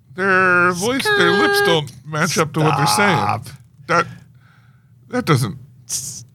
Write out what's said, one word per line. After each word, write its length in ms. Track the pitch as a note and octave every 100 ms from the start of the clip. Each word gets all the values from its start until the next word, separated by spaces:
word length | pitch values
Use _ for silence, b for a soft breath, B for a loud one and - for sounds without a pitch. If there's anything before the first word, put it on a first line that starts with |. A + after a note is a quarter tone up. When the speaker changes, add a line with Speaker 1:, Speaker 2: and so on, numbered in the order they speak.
| -
Speaker 1:
Their 560 | - G3 F#3 F#3 F3+ F3+
voice, 320 | F3+ G#3 C4
their 300 | G#4+ G#4 -
lips 240 | G4+ G4+ G4+
Speaker 2:
Skirt. 80 | G4+
Speaker 1:
don't 400 | E4 D3 - -
match 320 | D3+ E3 -
up 140 | D3+
to 80 | D#3+
what 160 | D#3 -
they're 100 | -
saying. 300 | G#3 G3+ F3
Speaker 2:
Stop. 280 | G#2 G#2 - - - - -
Speaker 1:
That, 180 | E3+ - - - - b b b b b b -
that 160 | B3
doesn't, 320 | A#3 C3+ A2+ - - - - - - - -